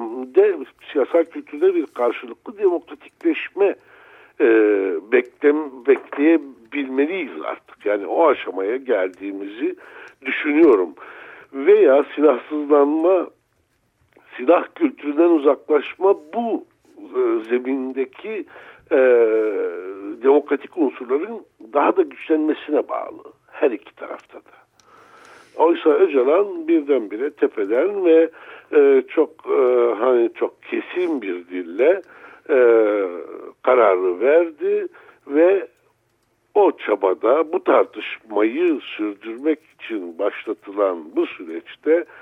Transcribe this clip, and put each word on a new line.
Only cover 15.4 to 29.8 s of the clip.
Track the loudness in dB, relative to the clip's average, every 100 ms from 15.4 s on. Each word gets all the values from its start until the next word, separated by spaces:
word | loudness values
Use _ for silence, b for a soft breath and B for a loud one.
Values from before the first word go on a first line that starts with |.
| 2 0 0 -2 -2 -2 0 0 -4
bu, | -6 -4 -6 -8 _ _ -20
e, | -8 -2 0 -2 -2
zemindeki, | -4 -2 -6 -6 -6 -8 -10 -12 -10 B B B B -2
e, | 4 6 6 4 2 0 -2 -4 -6 -12 -12 -12 -2
demokratik | 2 2 2 -4 -4 -4
unsurların | -4 -4 -4 -4 -4 -12 -16 _ -6
daha | -2 0 0
da |
güçlenmesine | -2 -4 -2 0 0 -4 -4 -4 -2
bağlı. | -8 -10 -16 -20 _ _
Her | -2 -2
iki | -2 -12 -18
tarafta | -16 -16 _ -20
da. | _ _ _ b b b b b b b b 0
Oysa | 2 2 2
Öcalan | 4 4 4 2 2 0 -4 0
birdenbire | 0 2 -2 -2 -6 -8
tepeden | -2 -4 -2 -2 0 -2 0
ve, | 4 4 4 B B B B
e, | 4 4 4 2
çok, | -2 -2 -4 -4
e, | 0 2 2